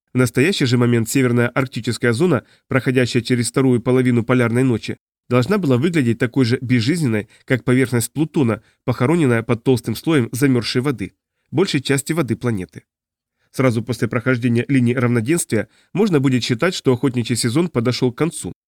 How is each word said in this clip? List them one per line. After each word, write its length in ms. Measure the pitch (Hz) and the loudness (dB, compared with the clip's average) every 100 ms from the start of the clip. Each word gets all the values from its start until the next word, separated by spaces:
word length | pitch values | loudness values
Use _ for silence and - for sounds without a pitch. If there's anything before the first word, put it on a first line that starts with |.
| _ | _
В 40 | 123 | 0
настоящий 480 | 123 127 156 202 131 | 0 2 0 2 0
же 120 | 123 | 2
момент 320 | 120 117 110 | 2 2 0
северная 400 | 139 127 120 120 | 0 2 2 0
арктическая 640 | 143 135 123 113 110 123 | 0 -4 -6 -8 -2 -2
зона, 320 | 113 180 127 - _ _ | 2 2 0 -2 _ _
проходящая 560 | 127 139 127 120 123 | -2 0 0 0 0
через 260 | 110 123 113 | 0 -2 0
вторую 320 | 139 131 123 | 0 2 2
половину 420 | 127 127 127 120 | 2 2 2 0
полярной 400 | 107 127 117 120 | 2 2 2 2
ночи, 340 | 131 110 - - _ _ _ | 0 0 -4 -12 _ _ _
должна 280 | 123 123 208 | 0 2 0
была 200 | 156 120 | 2 2
выглядеть 420 | 170 165 117 110 | 2 0 0 0
такой 260 | 123 139 120 | -2 0 0
же 120 | 127 | 0
безжизненной, 640 | 120 123 110 175 139 110 - _ - | 0 0 2 0 0 -2 -4 _ -4
как 180 | 127 | -2
поверхность 480 | - 127 123 120 - | 2 0 2 0 -2
Плутона, 480 | 139 160 170 120 104 - _ - | -4 -2 0 0 -2 -8 _ -6
похороненная 580 | 120 123 170 135 117 | -2 0 2 2 0
под 200 | 113 113 | 0 -2
толстым 320 | 135 120 120 113 | 2 0 0 -6
слоем 340 | 156 151 113 | 0 0 0
замерзшей 500 | 117 139 123 110 127 | -2 0 0 -2 -4
воды, 320 | 139 113 92 - _ _ _ | -4 -6 -8 -12 _ _ _
большей 300 | 135 196 147 | -2 -2 -2
части 320 | - 139 - | -2 -2 -2
воды 220 | 165 120 107 | -4 -2 -4
планеты. 480 | 123 104 87 - - _ _ _ _ _ _ | -4 -4 -8 -16 -20 _ _ _ _ _ _
Сразу 320 | - 131 117 | -2 0 0
после 240 | 113 117 120 | -4 -4 -4
прохождения 560 | 120 131 123 123 117 - | -2 -2 -2 0 0 0
линии 240 | 135 120 | 2 2
равноденствия 760 | 123 120 120 110 170 - 110 - _ _ | 0 0 0 0 -2 -2 -4 -4 _ _
можно 280 | 165 214 156 | -2 2 2
будет 240 | 135 127 | 2 0
считать, 320 | - 120 175 - | 0 -2 -2 0
что 180 | 139 | 0
охотничий 420 | 120 143 123 113 117 | 0 0 -2 -4 -2
сезон 320 | 120 135 180 | -2 -2 -2
подошел 460 | 123 120 120 127 | -2 -2 0 -2
к 40 | - | 0
концу. 360 | 160 - 92 - | -4 -4 -12 -14